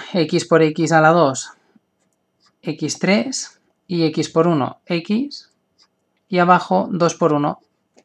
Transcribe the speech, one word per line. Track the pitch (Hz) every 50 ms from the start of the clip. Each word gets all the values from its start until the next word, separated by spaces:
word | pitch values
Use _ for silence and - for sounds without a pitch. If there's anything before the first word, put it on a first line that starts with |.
| - - -
x | 190 160 151 - 170 143
por | - 170 156 160
x | 156 156 175 165 151 165
a | 160 156
la | 156
dos, | 165 175 160 139 131 - - - - _ _ _ _ _ _ _ _ _ _ _ _ _ _ _ _ _ _ _ _ _ -
x | - 147 - 156 143 - -
tres, | - 180 196 220 240 269 262 - - - - _ _ _ _ _ _
y | - 180 170 165
x | 156 156 165 151 -
por | - 165 160
uno, | 175 170 147 127 120 - _ _
x, | - 175 170 160 - 208 226 285 285 - - - _ _ _ _ _ _ _ _ _ _ _ _ _ _ _ _ -
y | 185 180
abajo | 175 175 180 170 - - 190 185 - -
dos | 214 165 175 165 156
por | - 175 156 151
uno, | 147 143 151 165 - _ _ _ _ _ _ _ _